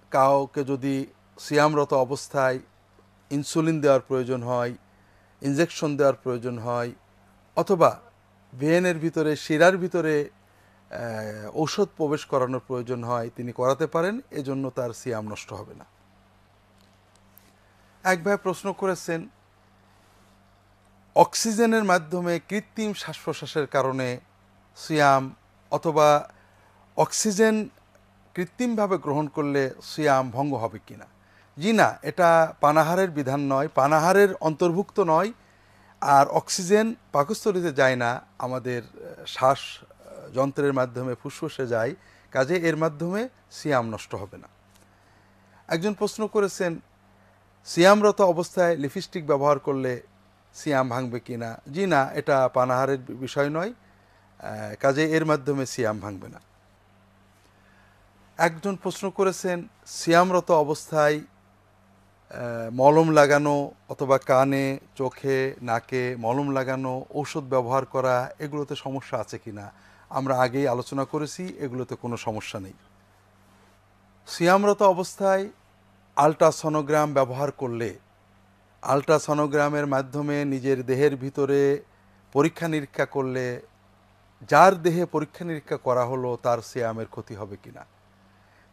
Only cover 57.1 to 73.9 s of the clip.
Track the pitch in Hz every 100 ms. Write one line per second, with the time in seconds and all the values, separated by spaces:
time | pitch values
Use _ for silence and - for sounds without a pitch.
57.1 | _ _ _ _ _ _ _ _ _ _
58.1 | _ _ - 170 165 196 185 185 - 196
59.1 | 190 190 170 190 175 - _ - - 165
60.1 | 170 185 180 170 160 143 156 - 156 147
61.1 | 151 - _ _ _ _ _ _ _ _
62.1 | _ - - 120 117 113 123 135 156 160
63.1 | 151 143 147 147 143 139 - - - 135
64.1 | 135 - 131 135 135 135 135 - - 131
65.1 | - 139 135 135 - 123 117 - 127 123
66.1 | 120 113 135 143 135 131 131 131 127 -
67.1 | 147 139 160 131 131 120 135 127 135 127
68.1 | 123 127 - 151 147 139 143 139 135 -
69.1 | 123 107 113 117 104 101 - _ _ -
70.1 | 135 135 127 127 131 139 120 - 139 131
71.1 | 151 147 - 180 - 139 127 120 120 123
72.1 | 117 117 107 - 107 95 - _ _ _
73.1 | _ _ _ _ _ _ _ _